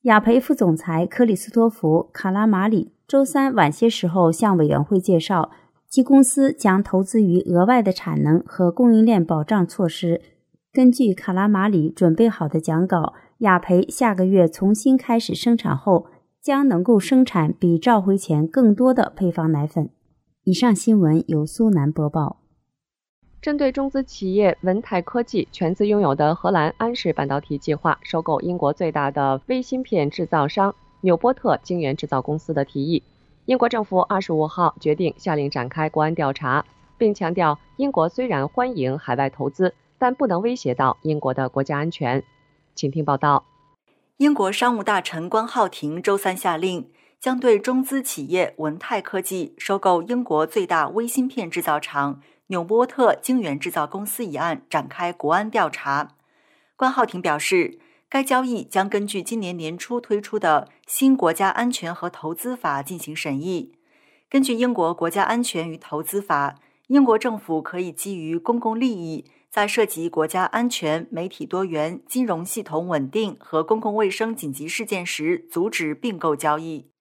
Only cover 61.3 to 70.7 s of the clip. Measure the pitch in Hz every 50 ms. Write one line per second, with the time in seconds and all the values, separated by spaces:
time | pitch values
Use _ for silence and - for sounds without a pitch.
61.3 | 165 - 196 190 - - 240 247 240 - 180 165 175 - - 175 - - - 156
62.3 | 165 - - 247 247 240 - 160 143 139 139 139 185 165 - 151 156 160 - 156
63.3 | 139 135 156 185 185 165 131 - _ _ _ _ _ _ _ _ _ _ _ _
64.3 | - 277 269 254 240 226 247 247 233 196 165 165 170 - 170 165 - 202 190 -
65.3 | 226 240 240 - - 170 165 165 160 170 - - 156 151 - - - 202 196 -
66.3 | 160 143 143 139 - _ _ _ _ _ _ _ 254 285 269 240 220 220 220 254
67.3 | 226 202 - - 165 156 156 - - 180 185 175 156 - - 196 196 175 156 156
68.3 | 165 170 165 - 240 233 233 226 226 226 262 254 220 180 170 160 160 147 - _
69.3 | _ _ _ _ - 214 208 208 - 240 214 214 - 156 165 170 - 160 156 160
70.3 | - 185 185 - - 226 240 240